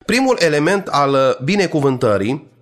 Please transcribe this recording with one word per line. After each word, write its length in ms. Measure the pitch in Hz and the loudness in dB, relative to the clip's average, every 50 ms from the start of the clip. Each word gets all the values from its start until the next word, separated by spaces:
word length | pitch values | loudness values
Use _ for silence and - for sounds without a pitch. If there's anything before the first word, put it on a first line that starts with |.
| - | -6
Primul 320 | - 214 247 269 262 247 - | -2 -2 0 2 0 0 2
element 480 | 175 165 147 147 151 170 196 202 180 | 2 2 2 2 0 0 0 -2 -2
al, 260 | - - 143 143 139 139 | -2 -2 0 0 2 2
uh, 300 | 135 135 131 120 - 127 | 2 2 0 0 -2 -2
binecuvântării 1080 | 143 196 208 185 - - 156 139 139 131 120 131 113 104 98 98 110 135 151 - - _ _ | -2 0 0 0 0 0 0 0 0 0 0 0 0 0 0 0 -2 -4 -6 -8 -14 _ _